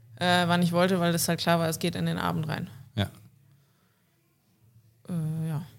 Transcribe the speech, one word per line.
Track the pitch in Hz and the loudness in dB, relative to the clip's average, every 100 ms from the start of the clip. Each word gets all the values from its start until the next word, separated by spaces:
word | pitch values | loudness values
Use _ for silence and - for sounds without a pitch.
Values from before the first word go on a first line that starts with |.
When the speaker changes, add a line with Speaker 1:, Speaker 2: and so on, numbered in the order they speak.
| - - | -20 -4
Speaker 1:
äh, | 180 180 175 | 2 4 4
wann | 175 | 2
ich | 175 | 2
wollte, | 175 185 190 | 4 4 4
weil | 170 170 | 2 2
es | - | 0
halt | 165 | 0
klar | 170 170 | 2 2
war, | 165 | 0
es | 160 | -2
geht | 175 180 | -2 -2
in | 165 | -2
den | 170 | -2
Abend | - 170 156 | -2 -2 -4
rein. | - - - - - | -6 -8 -12 -8 -4
Speaker 2:
Ja. | 98 - - _ _ _ _ _ _ _ _ _ _ _ _ _ _ _ _ _ - | -4 -6 -20 _ _ _ _ _ _ _ _ _ _ _ _ _ _ _ _ _ -8
Speaker 1:
Äh, | 175 156 160 160 | -4 -4 -4 -4
ja. | 156 175 | -6 -8